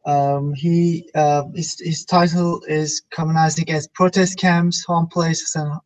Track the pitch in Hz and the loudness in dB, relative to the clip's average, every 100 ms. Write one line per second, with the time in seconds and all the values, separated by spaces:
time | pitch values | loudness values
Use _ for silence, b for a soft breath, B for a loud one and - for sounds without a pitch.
0 | 147 143 139 143 143 139 165 170 170 165 | -2 0 2 0 -2 -2 2 4 2 0
1 | - 151 147 147 143 - 160 - 170 156 | -4 0 2 2 -2 -6 -8 -6 -6 -6
2 | - 180 175 175 175 170 - 156 151 - | 0 2 4 2 0 -2 -4 -2 -2 -6
3 | - - 156 160 160 160 165 156 143 - | -8 -4 0 2 2 0 -2 -4 -4 0
4 | 185 190 180 190 185 175 175 170 - 170 | 0 2 0 2 2 2 2 -2 -2 -2
5 | 165 175 165 165 - 160 151 156 | 0 0 0 -2 -4 -6 -6 -8